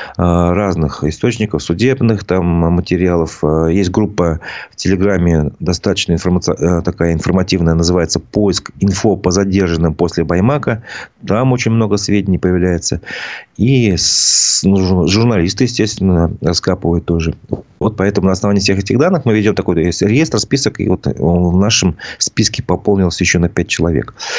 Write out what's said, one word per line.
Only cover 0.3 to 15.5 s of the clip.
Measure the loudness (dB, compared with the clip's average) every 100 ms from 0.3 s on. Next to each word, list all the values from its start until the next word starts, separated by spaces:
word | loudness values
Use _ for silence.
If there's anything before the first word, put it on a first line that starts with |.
| 4 2 2 0 0 -2 -2
источников, | -4 0 -2 -2 -2 -2
судебных, | -2 0 0 2 0 0
там, | 0 0 2
материалов, | 2 2 0 0 0 2 2 0 -2
э, | 0 2 2
есть | 2 0
группа | 0 0 0 0 -2 -8 -16 -16
в | -6
Телеграме, | -2 0 2 2 2 2 0 -4
достаточно | -4 -2 -2 -2 0
информаци-, | 0 0 0 0 0
э, | 0 0
такая | -2 -2 0
информативная, | 0 0 0 0 0 2
называется | 2 2 0 0 -4
«Поиск | -2 0 0 0 -6 -2
инфо | -2 2 0 0
по | 0
задержанным | 0 0 0 0 0 0
после | 0 -2 0
Баймака». | 0 0 2 0 -2 -4 -8 -16 -16 _ -2
Там | 0 2
очень | 0 0
много | 0 2 0
сведений | 0 0 2 0
появляется. | 2 2 2 0 -2 -6 -8 -12 -12 -14 -16 -2
И | 2 4 2 0
с-, | 0 0 0 0 0 0
ну, | 2 2
жур-, | 2 2 2
журналисты, | 2 2 2 0